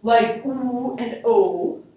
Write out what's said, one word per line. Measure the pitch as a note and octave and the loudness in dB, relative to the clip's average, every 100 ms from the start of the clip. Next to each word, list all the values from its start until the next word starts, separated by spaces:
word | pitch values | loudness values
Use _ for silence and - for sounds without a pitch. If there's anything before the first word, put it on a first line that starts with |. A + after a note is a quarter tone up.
like | G#3+ A#3 A3+ G#3+ | 4 4 4 -2
oo | C#4 B3+ B3+ B3 B3+ - | -6 -6 -4 -4 -6 -6
and | A#3 - | -8 -4
o | A#3 G#3+ F#3 F3+ - - - | 2 4 4 0 -4 -6 -14